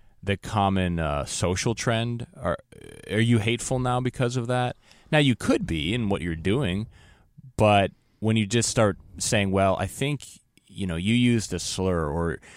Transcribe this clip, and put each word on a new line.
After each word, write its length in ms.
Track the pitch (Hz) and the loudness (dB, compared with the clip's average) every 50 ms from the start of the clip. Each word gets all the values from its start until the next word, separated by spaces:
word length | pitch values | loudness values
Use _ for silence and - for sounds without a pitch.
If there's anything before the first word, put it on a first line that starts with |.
| - - _ _ | -20 -20 _ _
the 140 | - 98 101 | -4 -4 -4
common, 640 | - - - - 107 98 98 95 95 92 90 87 85 | -4 -4 -4 0 2 2 2 2 2 0 0 -2 -2
uh, 260 | 80 76 73 71 67 | -2 -2 -2 -4 -4
social 500 | - - - - 87 92 95 - 123 113 | -6 -4 -2 -2 0 0 0 -2 -2 -2
trend? 520 | - - 123 117 113 117 120 120 117 117 - - | -2 -2 -2 0 0 -2 -4 -6 -8 -10 -14 -14
Are, 220 | - - 87 - - _ _ - - - 50 50 50 50 - | -8 -4 -4 -4 -4 _ _ -20 -20 -20 -20 -20 -18 -10 -4
are 100 | 95 107 | 0 2
you 180 | 113 117 120 110 | 4 4 4 4
hateful 400 | 101 117 120 120 - - 135 127 | 4 2 -2 -2 -2 -4 -2 -2
now 220 | 127 123 123 127 | 0 -2 -2 -2
because 360 | 127 127 - - 131 120 120 | -2 -4 -2 -2 -2 -2 0
of 100 | 127 117 117 | -4 -2 -2
that? 280 | 123 123 123 120 - - _ _ - _ _ - | -2 -2 -2 -4 -6 -10 _ _ -20 _ _ 0
Now, 80 | 160 151 | 2 4
you 160 | 147 139 117 | 4 4 4
could 320 | - - - 269 311 202 | 2 2 0 0 0 0
be 280 | - 87 78 71 82 113 | -2 -2 -2 0 0 -2
in 140 | 123 113 101 | 0 0 -2
what 100 | 98 69 | -2 -2
you're 140 | 65 87 82 | -2 -4 -4
doing, 540 | 80 78 92 104 139 143 87 90 101 113 - - - - - - _ _ _ _ - - 131 _ | -2 0 0 0 0 0 -2 -2 -4 -6 -8 -14 -20 -20 -20 -20 _ _ _ _ -20 -20 -14 _
but 360 | - 110 107 104 101 98 92 - _ _ _ _ _ | 2 4 6 6 6 4 2 -2 _ _ _ _ _
when 180 | 104 110 110 | -2 0 2
you 100 | 113 107 | 2 2
just 220 | 98 113 117 110 - | 2 2 0 0 2
start 300 | - 117 110 101 92 - - - - - | 2 2 2 2 2 -2 -10 -18 -12 -8
saying, 340 | - - 120 107 101 98 | -4 0 0 0 2 2
"Well, 240 | 95 95 98 95 92 - | 2 2 2 2 2 0
I 80 | 95 | -2
think, 360 | 95 - - 139 143 147 135 - - - - _ _ _ _ _ | -6 -4 -6 -4 -4 -4 -6 -8 -16 -20 -20 _ _ _ _ _
you 200 | _ - 98 98 | _ -10 -6 -4
know, 100 | 92 82 | -4 -4
you 180 | 82 90 104 117 | -2 0 2 2
used 400 | 123 123 123 120 113 - - 90 | 4 4 4 2 2 0 -4 -6
a 40 | 82 | -6
slur," 480 | - - - - 92 95 90 85 80 73 | -6 -6 -4 -2 0 0 0 0 -2 -2
or 320 | 73 82 85 85 69 - - - - | -2 -2 -2 -2 -4 -6 -10 -20 -20